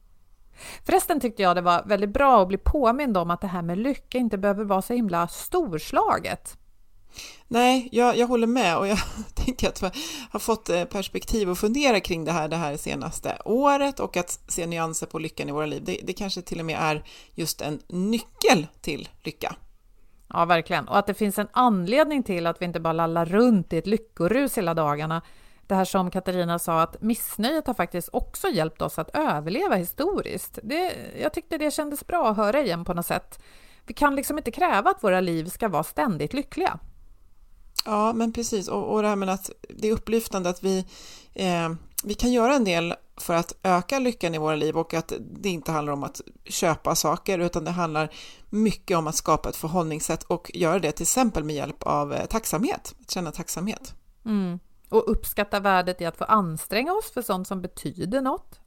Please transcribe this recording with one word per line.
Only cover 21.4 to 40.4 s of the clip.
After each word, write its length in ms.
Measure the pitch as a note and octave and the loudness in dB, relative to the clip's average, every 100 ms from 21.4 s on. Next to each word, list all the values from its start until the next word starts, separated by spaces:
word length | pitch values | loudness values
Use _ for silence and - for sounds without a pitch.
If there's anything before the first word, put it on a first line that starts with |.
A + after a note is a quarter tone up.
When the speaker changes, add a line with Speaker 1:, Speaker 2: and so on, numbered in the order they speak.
| G#3 | -2
Speaker 1:
anledning 720 | - B3 G3+ F3 B3+ D#4 D4 | 2 4 4 4 4 4 2
till 240 | A#3+ F3+ E3+ | 0 0 -2
att 140 | E3 | -2
vi 40 | F3 | -4
inte 140 | E3 | -2
bara 140 | E3 | 0
lallar 320 | D#3+ E3 E3 E3 | 0 2 2 2
runt 480 | G3 B3 G#3 E3+ | 6 6 6 4
i 40 | E3 | -2
ett 100 | F3+ | 0
lyckorus 680 | G#3+ - - E3+ A#3 C#4 - | 0 -2 -2 2 2 2 0
hela 160 | E3+ | 0
dagarna. 480 | E3 D3+ D3 D#3 E3 - - - - - | 2 2 0 -2 -4 -6 -16 -20 -16 -2
Det 80 | F#3+ | 0
här 100 | F#3 | 2
som 260 | F#3+ F3+ | 2 0
Katarina 480 | F#3 F#3 F3+ E3+ E3+ | -2 -2 0 0 0
sa, 220 | - E3 | 2 2
att 200 | E3 - | 2 0
missnöjet 640 | G#3+ A#3 - - A3+ D#4+ D4+ | -2 0 -2 -2 0 0 0
har 60 | |
faktiskt 360 | B3 F3 F3 - | -2 -2 -4 -4
också 340 | - - - G4 | -4 -4 -2 -2
hjälpt 320 | A3 D#3 - | 0 0 -2
oss 180 | E3 - | -4 -4
att 100 | D#3+ | -4
överleva 640 | - D4+ D#3 D3+ A3 F#4+ G#3+ | -2 0 -2 -2 -2 0 0
historiskt. 840 | F3 - D#4+ F#4 - F#3 - - | 0 -2 -2 -2 -4 -6 -10 -12
Det, 300 | G#3+ D4+ F#4 - - - | -6 -2 -2 -4 -10 -6
jag 120 | - | -4
tyckte 240 | E4+ - D#4+ | -4 -6 -4
det 140 | D4+ | -2
kändes 360 | D4 D4+ D4 - | -2 -4 -8 -4
bra 220 | F4 C4 | 0 2
att 80 | G#3+ | 2
höra 240 | G#3 C4 | 2 2
igen 240 | C4 E3+ E3+ | 0 -2 -4
på 80 | |
något 120 | F3 F3 | -4 -2
sätt. 340 | E3+ - - - - - - - | -4 -4 -14 -20 -20 -20 -18 -14
Vi 80 | |
kan 220 | A#3 D4 C#4 | 2 2 2
liksom 220 | C4 D4+ | 0 -2
inte 140 | C4 | -4
kräva 380 | - F4 G#3+ C4+ | 0 2 4 4
att 140 | G4 | 2
våra 160 | G#3 F#3 | 4 4
liv 280 | F#3 E3 D#3+ | 2 0 -4
ska 180 | - A3+ | -2 0
vara 160 | D#3+ | 0
ständigt 500 | D#3+ - D4 D#3+ D3+ | -2 0 0 0 -2
lyckliga. 460 | C4 C#4 - F#4 - - - - - - - - - - - - | -4 -4 -2 -2 -2 -8 -18 -20 -20 -20 -20 -20 -20 -12 -8 -2
Speaker 2:
Ja, 280 | G#3+ G#3+ | 2 2
men 200 | A3+ A3+ | 2 0
precis. 340 | A#3 A#3 G#3+ F#3 | -2 -2 -2 -2
Och, 260 | G3+ - | -2 0
och 80 | G#3+ | 2
det 60 | G#3 | 2
här 80 | G3+ | 2
med 140 | F#3+ | 0
att 200 | F#3+ - - - | -2 -6 -14 -18
det 180 | - G#3+ | -4 0
är 40 | |
upplyftande 560 | A3 - A3+ A3+ G3 | 0 0 -2 0 -2